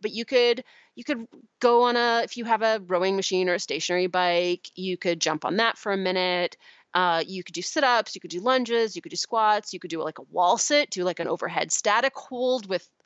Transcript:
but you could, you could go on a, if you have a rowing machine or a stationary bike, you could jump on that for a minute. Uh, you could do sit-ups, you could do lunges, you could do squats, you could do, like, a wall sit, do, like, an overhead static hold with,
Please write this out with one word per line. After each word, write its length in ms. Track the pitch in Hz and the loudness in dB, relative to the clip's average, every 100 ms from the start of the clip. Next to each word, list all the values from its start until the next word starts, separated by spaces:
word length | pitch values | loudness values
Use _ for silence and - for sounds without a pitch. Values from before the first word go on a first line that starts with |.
but 100 | 214 | -8
you 140 | 202 233 | -8 0
could, 380 | 254 240 233 - - _ - | 2 4 0 -6 -20 _ -14
you 80 | |
could 240 | 269 240 226 - - - | -6 -6 -6 -18 -20 0
go 240 | 240 240 | 4 6
on 120 | 247 240 | 4 2
a, 260 | 240 233 | 2 2
if 140 | - 240 | -2 -6
you 80 | 233 | -2
have 180 | 214 | 2
a 180 | 220 220 180 | 2 0 0
rowing 280 | 180 190 196 | 0 2 0
machine 340 | - 185 180 | 0 0 0
or 40 | |
a 60 | 175 | 0
stationary 480 | - 147 - 180 185 | -2 -4 -2 0 0
bike, 640 | 180 180 175 180 180 - - | 0 2 2 0 -4 -6 -8
you 220 | 185 180 | -6 -2
could 220 | 180 165 | -2 0
jump 260 | 156 156 - | -2 -2 -2
on 120 | 196 | 0
that 200 | 226 - | 0 -2
for 140 | 208 | -4
a 60 | 196 | -2
minute. 600 | 185 185 180 180 175 - - - _ | 0 0 0 0 -4 -6 -20 -20 _
Uh, 300 | 180 180 165 165 | 0 2 0 -2
you 160 | 190 | -8
could 100 | - | -10
do 80 | 165 | -10
sit-ups, 540 | - 320 269 233 214 - | -4 0 2 2 0 -10
you 60 | |
could 100 | - | -10
do 80 | 175 | -4
lunges, 560 | 233 262 233 233 220 170 | 0 0 2 0 0 -4
you 60 | |
could 100 | 233 | -10
do 40 | 214 | -8
squats, 580 | - 226 214 214 - | -2 2 4 2 -2
you 60 | 185 | -12
could 120 | 165 | -8
do, 100 | 160 | -4
like, 160 | 151 - | -4 -8
a 60 | - | -6
wall 260 | 165 175 220 | 2 4 4
sit, 320 | - 196 190 | 4 2 2
do, 140 | 185 | -2
like, 160 | 180 170 | -2 -2
an 80 | 156 | -4
overhead 440 | - 160 165 156 | -2 -2 -2 -2
static 440 | - 208 220 262 - | 0 2 2 2 -4
hold 520 | - 247 254 254 196 | -12 -4 0 -2 -2
with, 220 | 180 - _ | -6 -6 _